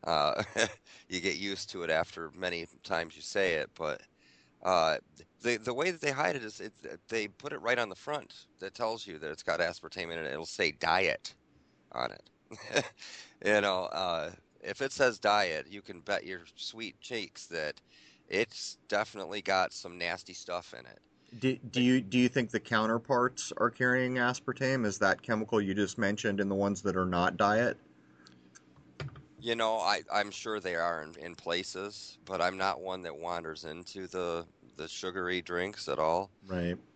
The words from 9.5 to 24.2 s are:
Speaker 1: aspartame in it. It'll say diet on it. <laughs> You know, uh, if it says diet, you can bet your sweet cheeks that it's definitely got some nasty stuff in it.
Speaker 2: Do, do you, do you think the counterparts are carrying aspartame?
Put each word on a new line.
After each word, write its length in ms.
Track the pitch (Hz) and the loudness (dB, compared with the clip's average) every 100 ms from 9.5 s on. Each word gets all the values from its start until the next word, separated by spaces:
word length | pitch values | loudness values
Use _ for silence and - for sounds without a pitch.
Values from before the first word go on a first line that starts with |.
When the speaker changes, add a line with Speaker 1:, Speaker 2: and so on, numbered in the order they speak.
| 82 | 2
Speaker 1:
aspartame 440 | 85 87 82 - 85 | 2 0 -12 -8 -6
in 60 | 82 | -4
it. 80 | 78 | -4
It'll 140 | 71 82 | -6 -8
say 260 | - 90 | 0 0
diet 640 | 78 82 85 92 - - - _ _ _ _ _ | 2 2 4 4 2 -4 -16 _ _ _ _ _
on 200 | 60 60 | -6 -4
it. 720 | 50 - _ _ - - - - | -6 -18 _ _ -16 -2 0 0
<laughs> 40 | - - - - _ | -10 -18 -16 -20 _
You 160 | 101 104 | 4 6
know, 240 | 101 92 92 | 6 2 0
uh, 440 | 82 92 82 78 90 _ _ | -2 -2 -2 -4 -10 _ _
if 200 | - 101 | -8 -4
it 100 | 139 | -4
says 260 | - 131 107 | 4 4 4
diet, 480 | 104 104 95 78 67 | 4 4 4 0 -6
you 120 | 101 | -12
can 180 | - 90 | -12 -16
bet 240 | 76 101 - | -2 -2 -2
your 140 | 92 82 - | -10 -12 -12
sweet 440 | - 113 113 - | -12 -10 -12 -12
cheeks 460 | - 120 98 - - | -8 -6 -6 -12 -8
that 340 | 85 76 - _ - - _ _ | -4 -4 -6 _ -20 -20 _ _
it's 500 | 95 113 - - - _ | 0 0 -2 -12 -12 _
definitely 540 | 104 107 104 87 101 | -2 0 -6 -8 -8
got 300 | 95 95 90 | 0 2 2
some 260 | - 90 87 | -2 -12 -6
nasty 360 | 87 90 - | -4 -4 -8
stuff 400 | 90 - 87 85 - | -16 -6 -6 -6 -16
in 80 | 62 | -18
it. 120 | 50 _ _ _ 120 | -20 _ _ _ -2
Speaker 2:
Do, 180 | 131 131 117 | 0 0 -4
do 120 | 127 | 2
you, 180 | 123 127 | 4 4
do 180 | 98 123 | 4 4
you 100 | 123 | 4
think 220 | 127 117 | 4 0
the 100 | 107 | -2
counterparts 920 | - 113 110 113 113 127 123 - - - | 0 2 4 0 2 2 2 0 -8 0
are 120 | 117 | 0
carrying 440 | 113 123 127 127 | 2 2 4 2
aspartame? 720 | 127 | 2